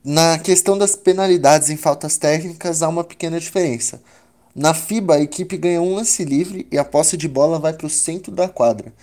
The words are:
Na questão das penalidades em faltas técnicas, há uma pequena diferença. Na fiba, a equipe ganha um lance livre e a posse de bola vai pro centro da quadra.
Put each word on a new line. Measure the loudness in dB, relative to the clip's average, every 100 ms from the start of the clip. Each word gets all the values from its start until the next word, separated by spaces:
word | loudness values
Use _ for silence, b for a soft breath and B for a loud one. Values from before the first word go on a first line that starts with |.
Na | -2 4 4 2
questão | 2 0 2 2
das | 0 2
penalidades | 0 2 2 4 6 6 4
em | -2
faltas | -2 -2 -4 -2
técnicas, | 0 0 -4 -8 -6 -2
há | -2
uma | -2 -6
pequena | -8 -6 -6
diferença. | -6 -2 -2 -2 -6 -10 b b b b b
Na | -2 0
fiba, | 0 -2 -4 2
a | 2
equipe | 2 -4 -8 -4
ganha | -2 0
um | 0
lance | -2 -2 -2 0
livre | -2 -2 -6 -4
e | -2
a |
posse | 0 2 0 -2
de | -4
bola | 2 2 2
vai | -2
pro | -4 -6
centro | -4 -4 -6 -8
da | -4 -4
quadra. | 0 0 0 -8 -20